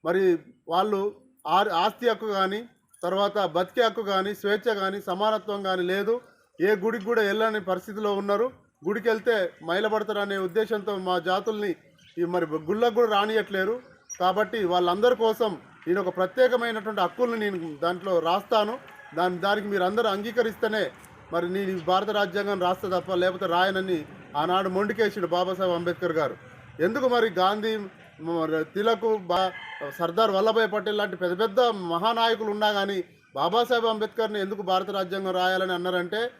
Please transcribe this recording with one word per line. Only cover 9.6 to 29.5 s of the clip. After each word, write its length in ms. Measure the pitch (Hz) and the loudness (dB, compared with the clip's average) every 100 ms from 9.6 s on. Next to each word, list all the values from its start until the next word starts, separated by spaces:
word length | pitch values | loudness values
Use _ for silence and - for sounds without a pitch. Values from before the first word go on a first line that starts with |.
| 160 | -2
మైలపడతారనే 720 | 180 214 214 208 208 202 196 | 0 2 0 -2 -4 -2 -2
ఉద్దేశంతో 580 | 185 175 208 214 196 202 | -2 0 0 -2 -2 -4
మా 240 | 185 180 | 0 -2
జాతుల్ని 560 | 165 185 196 214 208 160 _ _ - - | 0 -2 0 -2 -4 -4 _ _ -16 -4
ఈ 40 | |
మరి 220 | 175 175 165 | -2 0 0
గుళ్ళకు 480 | 156 156 208 240 | -4 -2 0 2
కూడా 180 | 220 233 | 2 2
రానియట్లేరు. 840 | 208 208 220 208 196 190 240 - _ _ - | 2 2 0 -2 -2 -2 -4 -8 _ _ 0
కాబట్టి 440 | 185 185 214 233 | 0 2 0 0
వాళ్ళందరి 520 | 180 180 175 185 240 247 | 0 2 2 4 4 4
కోసం 420 | 226 214 220 156 - - 160 | 2 2 -2 -2 -12 -12 -2
నేను 140 | 185 | 0
ఒక 160 | 185 180 | 0 -2
ప్రత్యేకమైనటువంటి 840 | 185 254 254 247 233 220 208 208 | -2 4 4 4 0 -4 -4 0
హక్కుల్ని 380 | 175 - 247 226 | -2 0 0 0
నేను 380 | 208 185 165 147 | -2 -4 -8 -4
దాంట్లో 360 | 165 180 196 175 | -2 -2 0 0
రాస్తాను. 580 | 160 190 196 220 208 254 - - - 151 | 2 0 2 0 2 -4 -12 -20 -10 -2
దాని, 220 | 180 180 | -2 0
దానికి 300 | 196 214 202 | 0 0 0
మీరు 160 | 202 | 0
అందరూ 260 | 180 214 220 | 0 2 0
అంగీకరిస్తేనే 840 | 196 214 233 226 - 190 214 170 - - - - | -2 -2 0 0 0 -2 0 -2 -6 -20 -20 -6
మరి 160 | 165 175 | -4 -2
నేను 220 | 185 196 | -2 -2
ఈ 120 | 190 | -2
భారత 260 | 160 185 208 | 2 2 2
రాజ్యాంగం 520 | 208 202 185 202 196 | 0 0 -2 -2 0
రాస్తా 380 | 180 185 190 180 | 0 0 -2 -2
తప్ప 140 | 175 | 0
లేకపోతే 320 | 180 180 185 190 | 0 0 0 0
రాయనని" 600 | 170 190 190 190 170 147 - - 143 | 2 2 2 0 0 -4 -16 -8 -2
ఆనాడు 320 | 160 185 190 | 2 2 2
మొండికేసాడు 580 | 185 208 226 208 208 170 | 0 -2 0 0 0 0
బాబాసాహెబ్ 480 | 175 185 185 185 170 | 0 0 0 0 0
అంబేద్కర్ 360 | 175 170 175 | -2 -2 -2
గారు. 240 | 160 139 107 - - - - | 0 -2 -4 -16 -20 -20 -2
ఎందుకు 280 | 170 240 254 | 0 2 2
మరి 220 | 240 226 | 2 2
గాంధీ, 480 | 175 185 214 220 220 196 - - - | 2 2 2 -2 -4 -6 -16 -20 -12
మరి 420 | 160 170 160 160 | -4 -2 0 0
తిలక్, 540 | 160 196 220 226 226 214 | -2 -2 0 2 0 0
బా-, 320 | 180 180 190 | 0 0 0